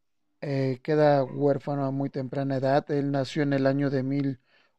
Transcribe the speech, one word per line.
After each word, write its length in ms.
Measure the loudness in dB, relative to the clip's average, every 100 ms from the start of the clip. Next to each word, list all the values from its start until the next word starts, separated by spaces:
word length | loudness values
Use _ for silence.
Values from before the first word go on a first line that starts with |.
| _ _ _ _ -4
eh, 340 | -2 -2 -2
queda 420 | 0 4 6 4
huérfano 600 | 0 0 0 0 -2 -4 -2
a 40 |
muy 200 | -2 -4
temprana 460 | -6 -6 -4 -2 0
edad. 340 | 2 2 0
Él 200 | -2 0
nació 320 | -2 -2 -2
en 120 | 0
el 120 | 2 2
año 220 | 2 0
de 140 | -2
mil 380 | -2 -2 -2 -6 _ _ _